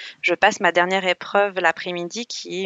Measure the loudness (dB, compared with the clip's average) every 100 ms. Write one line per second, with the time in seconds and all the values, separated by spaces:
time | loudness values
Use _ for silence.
0 | -18 -6 -2 2 2 4 2 4 2 2
1 | 0 -2 0 2 2 2 0 0 -4 -6
2 | -6 -8 -10 -10 -8 -6